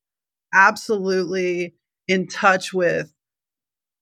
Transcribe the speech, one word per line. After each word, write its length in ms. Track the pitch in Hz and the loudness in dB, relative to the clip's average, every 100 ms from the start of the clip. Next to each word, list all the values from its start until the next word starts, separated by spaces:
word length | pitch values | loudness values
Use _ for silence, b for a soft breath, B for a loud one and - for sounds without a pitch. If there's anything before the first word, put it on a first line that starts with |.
| _ _ _ _ _ | _ _ _ _ _
absolutely 1200 | 180 196 220 - 208 190 190 170 190 180 175 170 - _ _ - | 4 4 2 -4 -4 -2 -2 -2 -2 -2 -4 -6 -12 _ _ -2
in 220 | 190 175 | -2 -2
touch 440 | - 202 185 - | 0 2 2 -2
with 400 | 185 170 160 156 _ _ _ _ _ _ _ _ _ | -2 0 -2 -6 _ _ _ _ _ _ _ _ _